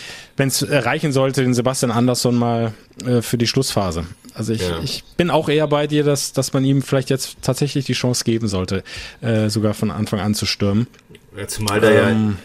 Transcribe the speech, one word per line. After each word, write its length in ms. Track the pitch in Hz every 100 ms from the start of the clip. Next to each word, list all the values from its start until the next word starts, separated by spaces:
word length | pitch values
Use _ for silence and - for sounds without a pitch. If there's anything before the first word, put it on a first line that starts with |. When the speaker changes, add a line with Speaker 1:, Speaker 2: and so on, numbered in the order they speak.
| - - - -
Speaker 1:
wenn's, 260 | 139 -
äh, 160 | 143 147
reichen 340 | 117 151 160
sollte, 300 | 135 135 135
den 140 | 127 123
Sebastian 340 | 120 127 123
Andersson 440 | 110 127 123 123 120
mal, 360 | 117 117 113 110 - -
äh, 180 | 127 123
für 160 | 107 120
die 80 | 117
Schlussphase. 580 | 135 131 - 95 85 80 - -
Also 200 | - 107
ich, 80 | 110
Speaker 2:
Ja. 180 | 90 85
Speaker 1:
ich 200 | - - - -
bin 140 | 175
auch 180 | 147 156
eher 160 | 151 151
bei 200 | 147 147
dir, 160 | 147
dass, 280 | 143 139 -
dass 220 | - 131
man 100 | 139
ihm 200 | 135 139
vielleicht 260 | - 135 127
jetzt 280 | 135 - -
tatsächlich 440 | - 127 143 147 135
die 80 |
Chance 300 | 127 127 123
geben 240 | - 113 110
sollte, 360 | 95 92 95 - - - -
äh, 280 | 117 110 107
sogar 240 | 107 107
von 160 | 101 107
Anfang 300 | 85 107 104
an 160 | 104 107
zu 100 | 98
stürmen. 400 | - 101 104 123 - - - - -
Speaker 2:
Ja, 120 | 101
zumal 340 | - 107 104
da 80 | 110
ja, 180 | 107 113
Speaker 1:
Ähm, 260 | 110 107 98